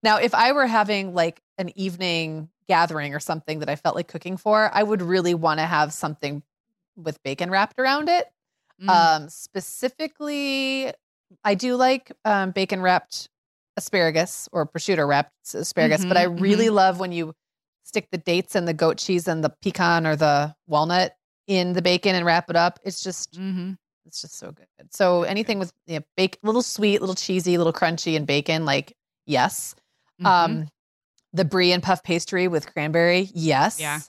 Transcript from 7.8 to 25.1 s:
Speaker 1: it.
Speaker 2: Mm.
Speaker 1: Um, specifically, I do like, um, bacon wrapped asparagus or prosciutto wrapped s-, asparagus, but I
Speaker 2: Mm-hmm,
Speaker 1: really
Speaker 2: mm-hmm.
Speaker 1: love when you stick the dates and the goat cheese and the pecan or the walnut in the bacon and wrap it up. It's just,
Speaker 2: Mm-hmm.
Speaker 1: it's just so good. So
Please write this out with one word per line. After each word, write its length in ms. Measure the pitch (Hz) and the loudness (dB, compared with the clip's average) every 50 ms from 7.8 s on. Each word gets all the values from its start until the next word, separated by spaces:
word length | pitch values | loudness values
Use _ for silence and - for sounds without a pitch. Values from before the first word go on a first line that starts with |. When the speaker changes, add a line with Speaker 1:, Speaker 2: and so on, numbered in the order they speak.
| 254 262 269 294 302 311 | 0 0 0 0 0 0
Speaker 1:
it. 220 | 339 349 - - _ _ _ _ _ _ _ _ _ _ | 0 0 0 -4 _ _ _ _ _ _ _ _ _ _
Speaker 2:
Mm. 80 | 185 196 | 0 4
Speaker 1:
Um, 400 | 185 175 165 165 160 156 151 143 | 4 6 6 6 4 2 0 -8
specifically, 1600 | - - - - _ 196 180 - - - - 254 254 _ 311 311 _ _ 294 294 294 285 285 277 269 269 269 269 269 269 262 262 - _ _ _ _ _ _ _ 190 _ _ | -16 -18 -20 -12 _ -10 -10 -10 -12 -6 -6 -6 -6 _ -10 -10 _ _ -10 -8 -6 -4 -4 -4 -4 -2 -2 -4 -4 -4 -6 -6 -10 _ _ _ _ _ _ _ _ _ _
I 120 | 208 208 | -2 -2
do 200 | 185 - 254 247 | 0 0 -2 0
like, 360 | 247 254 254 269 262 _ _ - _ _ | 2 4 2 2 0 _ _ -20 _ _
um, 260 | 226 208 196 190 185 | 0 0 0 0 -2
bacon 300 | 185 196 190 185 - 190 | -2 -4 -2 -2 -2 -2
wrapped 480 | 185 180 180 180 - _ - - - - _ _ _ _ _ _ _ _ _ - | 2 2 2 2 0 _ -16 -16 -16 -16 _ _ _ _ _ _ _ _ _ -12
asparagus 680 | - - - 190 175 165 156 160 165 180 - - - - | -10 -4 0 2 2 2 2 0 -2 -2 -4 -14 -14 -6
or 140 | - 175 156 147 | -4 -4 -4 -4
prosciutto 400 | _ 165 - - 196 160 147 143 | _ -8 -2 0 0 2 2 2
wrapped 240 | 143 139 147 - _ _ _ | 2 2 0 -2 _ _ _
s-, 100 | - - | -12 -10
asparagus, 500 | 175 - - - - 160 156 151 156 190 | -8 -8 -6 -2 0 2 2 2 2 2
but 120 | 180 185 180 | 2 4 4
I 60 | 175 | 4
Speaker 2:
Mm-hmm, 180 | 180 175 170 | 2 0 0
Speaker 1:
really 260 | 190 196 208 208 226 226 | 2 2 4 4 4 4
Speaker 2:
mm-hmm. 80 | 214 | 4
Speaker 1:
love 240 | 202 190 190 185 175 | 4 4 4 4 0
when 120 | 190 180 | -6 -6
you 220 | 175 170 170 156 156 _ _ _ _ _ _ _ _ _ _ | -4 -6 -6 -8 -10 _ _ _ _ _ _ _ _ _ _
stick 260 | - - 220 196 _ | -6 -6 -6 -6 _
the 60 | - 180 | -10 -8
dates 380 | - - 170 175 190 - - | -2 0 0 0 0 0 -2
and 120 | 202 175 170 | -2 -2 -2
the 60 | 165 | -2
goat 240 | 156 - - - - | 2 2 2 2 0
cheese 300 | - - 190 175 165 185 | -2 -2 -2 0 0 -2
and 160 | 165 160 156 | -2 0 -2
the 60 | 151 - _ | -4 -4 _
pecan 440 | - 202 175 - 185 170 170 170 160 156 | -6 -6 -2 0 2 2 2 2 2 0
or 80 | 156 | 0
the 400 | 147 160 151 147 143 147 151 151 _ _ _ | 2 2 4 4 2 0 -2 -6 _ _ _
walnut 480 | 160 151 156 160 175 180 185 - - _ _ _ _ _ _ - | 0 0 2 2 2 0 0 0 -2 _ _ _ _ _ _ -2
in 260 | 196 185 180 180 180 | 0 0 0 0 0
the 80 | 180 | 0
bacon 340 | 175 180 180 180 - 202 185 | 2 2 2 2 2 2 0
and 100 | 180 170 | 2 2
wrap 240 | 170 165 170 170 - | 2 2 2 0 0
it 60 | 170 | 0
up. 240 | 170 170 180 180 - _ | 2 2 2 0 -4 _
It's 180 | 196 185 - - | -10 -10 -8 -10
just, 320 | 190 175 - - - _ 170 | -10 -8 -10 -12 -12 _ -10
Speaker 2:
Mm-hmm. 360 | 190 190 190 180 175 185 190 180 _ _ _ _ _ | -8 -6 -6 -6 -6 -8 -10 -12 _ _ _ _ _
Speaker 1:
it's 160 | 160 - - | _ -16 -16
just 140 | - - - | -14 -14 -16
so 160 | - - - | -18 -18 -18
good. 160 | 156 _ _ _ _ _ - _ | -18 _ _ _ _ _ -20 _
So 320 | - - 202 180 | -2 2 4 4